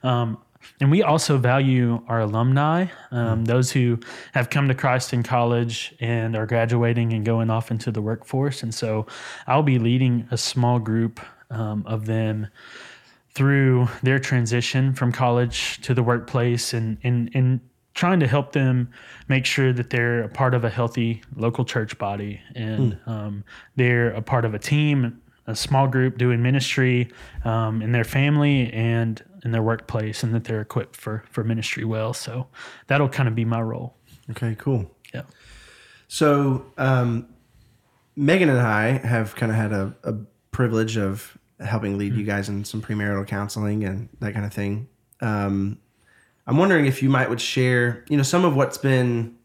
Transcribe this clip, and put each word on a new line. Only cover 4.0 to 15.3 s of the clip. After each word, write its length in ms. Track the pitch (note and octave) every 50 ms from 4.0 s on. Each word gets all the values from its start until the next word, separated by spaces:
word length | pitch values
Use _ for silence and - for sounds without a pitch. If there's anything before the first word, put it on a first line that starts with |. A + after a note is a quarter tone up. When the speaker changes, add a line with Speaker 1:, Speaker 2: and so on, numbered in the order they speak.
| - - - - - - -
Speaker 1:
have 160 | C#3 A#2+ -
come 200 | - D3 C#3 C#3
to 40 | C3
Christ 380 | C3 - C3+ B2 C3 B2+ -
in 100 | - A#2+
college 720 | A#2 - C3 B2 A#2+ A#2+ A#2+ A#2 A#2+ A#2 A2+ - - - - _
and 380 | A#2+ A#2 A#2 A#2 A2+ A2+ A2+ A2
are 80 | A2
graduating 640 | G#2 A#2+ A#2 A2+ A2+ A#2+ A#2 A#2 A#2 A#2 A#2 A#2 A2+
and 140 | A2+ A2 G#2
going 240 | A2+ A2+ A2+ A2+ A2+
off 200 | A2 A2+ A#2 -
into 220 | A#2 A2 - B2
the 100 | A2 A2
workforce. 600 | G#2 G#2+ A#2 A2 - - - C3 C#3 C#3+ C3 - -
And 100 | A2+ A2
so 320 | - - A2+ G#2+ A2 G#2+ - - - - - - - -
I'll 160 | - B2 C#3+
be 160 | D#3 C#3+ C3 B2
leading 480 | A2+ A#2 A#2+ B2+ C3 B2+ B2 A#2+ A2+ -
a 60 | B2+ A#2
small 420 | - - - C3 A#2+ A#2+ B2 A#2+
group, 400 | A2 G#2+ G#2+ A2+ A2+ A2+ A2 - - - - _ - _
um, 320 | - A2 A2+ G#2+ G#2+ G#2 G2+
of 200 | - A2+ A2 G#2+
them 420 | G#2+ A2+ A2+ A2+ A2 G#2+ G#2+ G#2+ G#2+ _ - - - - - - - - - _ _ _ _ _ _ _
through 540 | - C3+ C#3 C#3 C#3 C3+ C3 B2+ B2 B2 A#2 - - -
their 160 | B2+ C3 C#3
transition 760 | C3+ - C3+ B2 A#2 G#2+ A#2 A#2+ A#2+ - - C3 C3 C3+ C3
from 180 | - B2+ A#2+
college 720 | A#2+ - C3 B2